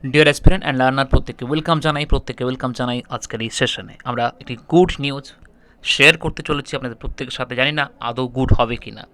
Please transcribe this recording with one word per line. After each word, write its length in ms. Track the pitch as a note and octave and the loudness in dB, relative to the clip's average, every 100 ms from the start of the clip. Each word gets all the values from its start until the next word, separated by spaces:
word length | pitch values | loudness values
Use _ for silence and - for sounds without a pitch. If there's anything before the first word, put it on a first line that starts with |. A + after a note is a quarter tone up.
| C3+ | 2
Dear 200 | C#3+ D3 | 4 4
aspirant 380 | C#3+ - - | 6 6 6
and 140 | C#3+ C3 | 0 2
learner, 280 | C3 C3+ C3+ | 2 2 2
প্রত্যেককে 400 | - - D#3+ B2 | 0 0 -10 -4
ওয়েলকাম 340 | D#3 D#3 D#3 | -4 0 0
জানাই, 260 | D#3+ D3 D3 | 0 -2 0
প্রত্যেককে 380 | C#3+ - B2 | 0 -2 -6
ওয়েলকাম 280 | B2+ C3 B2+ | -4 -4 -6
জানাই 300 | B2 B2 B2 - | -4 -6 -6 -8
আজকের 320 | B2 - A2+ | -12 -10 -8
এই 80 | A2+ | -8
সেশনে। 440 | - B2 - F2 - | -2 -2 -2 -12 -12
আমরা 280 | - A#2+ A#2 - | -8 -2 -4 -4
একটি 180 | - A#2+ - | -14 -14 2
গুড 200 | E3 F3+ - | 4 4 0
নিউজ 340 | C#3+ C#3 - - - _ _ _ | -6 -6 -14 -20 -20 _ _ _
শেয়ার 340 | - - C#3+ D#3+ | -4 4 6 4
করতে 260 | D#3 - | -4 -6
চলেছি 320 | - D3 C#3 C#3 | -6 -6 -4 -8
আপনাদের 220 | B2+ A#2 | -8 -10
প্রত্যেকের 340 | B2+ - B2+ | -10 -10 -10
সাথে, 240 | - B2 B2 | -8 -6 0
জানি 160 | C3+ | 0
না 180 | D3+ C#3 _ | 0 -6 _
আদৌ 280 | A#2 A#2+ B2+ | -8 -4 -4
গুড 260 | B2 C3 | -2 4
হবে 220 | - A#2 A#2+ | 4 4 -2
কি 160 | A2+ | -10
না। 160 | G#2+ - | -18 -20